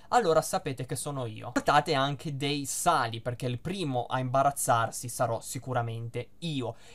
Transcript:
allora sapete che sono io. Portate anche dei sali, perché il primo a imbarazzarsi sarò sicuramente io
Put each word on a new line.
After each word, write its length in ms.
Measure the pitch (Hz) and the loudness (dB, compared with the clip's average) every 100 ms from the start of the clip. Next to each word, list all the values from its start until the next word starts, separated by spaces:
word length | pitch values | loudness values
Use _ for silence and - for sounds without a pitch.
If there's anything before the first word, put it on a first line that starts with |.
| - | 2
allora 320 | 240 196 160 | 4 6 4
sapete 440 | 156 190 147 127 | 4 -2 -4 -6
che 120 | 131 135 | -6 -6
sono 280 | 151 139 | -6 -4
io. 260 | 117 110 110 | -6 -8 -4
Portate 400 | 277 - 147 160 | -2 4 4 4
anche 420 | 139 139 127 160 | 2 2 0 -6
dei 300 | 139 143 147 | -2 -2 -2
sali, 560 | 139 - 175 156 117 113 | -4 0 2 4 2 -2
perché 240 | 123 123 | -6 -4
il 140 | 127 120 | -4 -4
primo 480 | 160 196 156 123 - | -4 -4 -2 -2 -2
a 100 | 131 | -2
imbarazzarsi 880 | 131 135 139 - - 117 113 - 117 | 2 4 4 2 2 2 2 -4 -8
sarò 320 | - 120 113 | -2 0 -2
sicuramente 920 | - 127 131 123 117 117 117 120 120 - | -6 -8 -2 -2 -2 -6 -8 -8 -8 -8
io 360 | 170 143 113 - - | -4 -4 -4 -8 -14